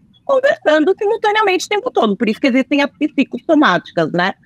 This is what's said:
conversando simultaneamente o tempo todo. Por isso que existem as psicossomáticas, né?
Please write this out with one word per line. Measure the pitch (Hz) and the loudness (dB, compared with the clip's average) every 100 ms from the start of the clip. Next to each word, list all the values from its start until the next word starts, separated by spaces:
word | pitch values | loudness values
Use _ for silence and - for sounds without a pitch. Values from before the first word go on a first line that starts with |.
| _ _ | _ _
conversando | - 523 539 640 339 311 302 392 | -2 2 2 0 0 2 2 0
simultaneamente | 415 453 427 427 415 370 | -2 -2 0 0 0 -2
o | - | -4
tempo | 415 - | -6 -4
todo. | - 220 196 | -2 0 0
Por | 220 | -4
isso | 214 | -2
que | 285 | 0
existem | 247 254 285 | 0 0 0
as | 285 | -2
psicossomáticas, | - 302 - - 240 - 302 240 175 - - 160 | -4 -4 -2 -4 -4 0 2 4 2 -2 -4 -2
né? | 170 185 - | -2 -4 -6